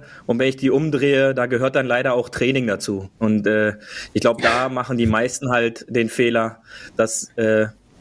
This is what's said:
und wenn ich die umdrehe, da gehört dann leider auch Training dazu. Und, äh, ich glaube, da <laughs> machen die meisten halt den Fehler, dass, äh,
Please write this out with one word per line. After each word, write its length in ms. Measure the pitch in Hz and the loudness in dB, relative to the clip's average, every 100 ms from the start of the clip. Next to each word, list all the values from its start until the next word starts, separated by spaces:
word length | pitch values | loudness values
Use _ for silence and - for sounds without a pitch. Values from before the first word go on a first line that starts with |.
| - - | -12 -16
und 140 | - 120 | -4 0
wenn 100 | 131 | 0
ich 80 | 135 | 2
die 140 | 135 | 2
umdrehe, 640 | 131 156 147 139 139 135 | 2 2 0 2 4 2
da 100 | 127 | 0
gehört 320 | 123 123 131 139 | -2 0 0 0
dann 80 | 123 | 0
leider 280 | 120 131 | 0 0
auch 160 | 123 120 | 0 -2
Training 360 | - 123 135 120 | -2 0 0 0
dazu. 440 | 98 - 98 95 _ | -2 -4 -6 -8 _
Und, 280 | 113 107 101 | 0 2 2
äh, 280 | 107 107 104 - - - | 2 0 -4 -12 -16 -6
ich 80 | - | 0
glaube, 180 | 120 113 | 0 2
da 280 | 117 120 131 | 0 0 -2
<laughs> 20 | |
machen 260 | 127 123 123 | -4 -4 0
die 80 | 113 | 2
meisten 440 | 107 127 - 135 | 2 0 -4 -2
halt 340 | 123 117 117 - | 0 0 -4 -4
den 180 | 120 113 | -2 -2
Fehler, 540 | - 120 117 113 113 - - - - | 2 2 2 -2 -6 -20 -20 -14 -2
dass, 320 | 113 - - - | 0 0 -8 -2
äh, 300 | 110 110 110 - _ _ | 2 2 0 -4 _ _